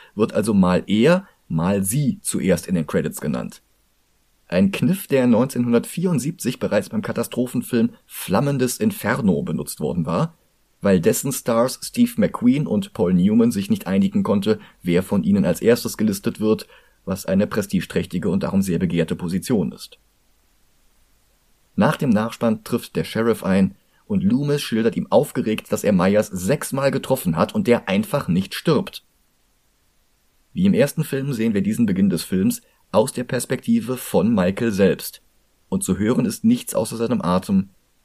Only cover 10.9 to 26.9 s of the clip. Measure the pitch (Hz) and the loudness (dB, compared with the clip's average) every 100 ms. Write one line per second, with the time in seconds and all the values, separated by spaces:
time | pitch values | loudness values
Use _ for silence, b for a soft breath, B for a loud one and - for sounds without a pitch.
10.9 | 95 98 - 139 - - 113 127 - - | 2 2 0 -2 -6 -2 0 0 -2 -6
11.9 | - 240 - 175 - 247 254 135 104 98 | 0 0 2 0 2 2 2 2 -2 -2
12.9 | - 90 90 98 110 117 120 - 107 87 | -2 2 4 4 4 4 2 -2 -2 0
13.9 | 98 98 101 107 104 101 104 B B 87 | 0 2 0 0 0 0 -2 B B -2
14.9 | 85 87 101 92 101 90 82 110 120 - | 0 0 0 2 2 2 2 2 2 0
15.9 | - 110 98 117 - 107 107 - b b | -2 -2 -2 -4 -2 0 0 -4 b b
16.9 | b - 92 - 95 104 - 98 92 - | b -8 -6 -2 0 0 -2 -2 -2 -4
17.9 | 92 85 90 87 95 73 95 98 85 90 | -4 -4 -4 -2 -2 0 -2 0 0 0
18.9 | 85 82 85 87 90 - 113 73 - - | 0 -2 -4 -4 -4 -2 -2 -2 -6 -16
19.9 | - _ _ _ _ _ _ _ _ _ | -20 _ _ _ _ _ _ _ _ _
20.9 | _ _ _ _ _ _ _ _ - 113 | _ _ _ _ _ _ _ _ 0 0
21.9 | - 143 104 113 - 117 107 - 120 - | 2 0 0 0 -2 -2 -2 -2 -6 -4
22.9 | - 80 110 117 104 95 95 95 - b | -6 -4 -2 0 0 2 2 2 0 b
23.9 | b b 101 95 127 143 143 - 110 113 | b b 0 2 2 0 -2 -2 0 0
24.9 | - - 113 147 - 107 110 - - - | 0 0 2 2 -2 -2 -4 -4 -4 2
25.9 | 104 175 104 110 92 92 147 - 135 139 | 2 4 2 0 -2 -2 -2 -2 -2 0